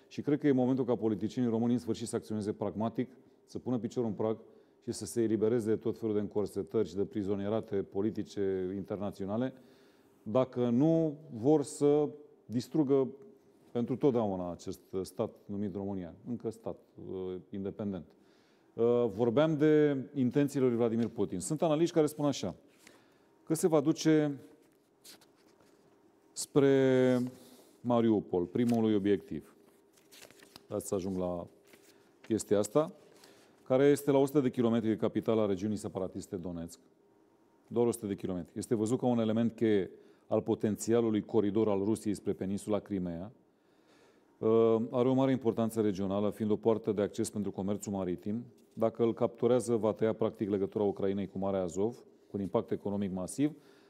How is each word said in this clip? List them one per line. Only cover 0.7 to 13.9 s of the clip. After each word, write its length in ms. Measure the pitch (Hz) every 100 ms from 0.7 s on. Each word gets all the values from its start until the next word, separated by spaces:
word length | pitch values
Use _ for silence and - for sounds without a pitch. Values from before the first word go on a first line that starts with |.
| 131
ca 120 | 120 117
politicienii 540 | 110 101 104 127 123
români 220 | 113 117
în 60 | 120
sfârșit 300 | 113 104 117
să 80 | 117
acționeze 360 | - 107 104
pragmatic, 580 | 104 104 92 113 - 120 - _ _
să 140 | _ -
pună 200 | - 123
piciorul 300 | 101 - 113
în 60 |
prag 240 | 92 110 110 - - _ _
și 80 | -
să 120 | 110
se 180 | 104 120
elibereze 460 | 110 107 107 120 107
de 80 | 107
tot 220 | 117 104
felul 160 | 113
de 60 | 104
încorsetări 680 | 101 107 98 - 92 113 95
și 80 | 90
de 80 |
prizonierate 720 | 98 107 95 101 98 110 - 104
politice 960 | - 98 107 107 98 - 98 95 92
internaționale, 760 | 98 92 101 101 - 98 107 131 131 - - _ _ _ _
dacă 460 | - 113 127 123 123
nu 460 | 120 156 165 160 143 -
vor 320 | 113 120 156
să 460 | 139 - 143 147 147 - - _ -
distrugă 600 | 117 - 160 135 139 127 - - - _ _ _
pentru 260 | 120 117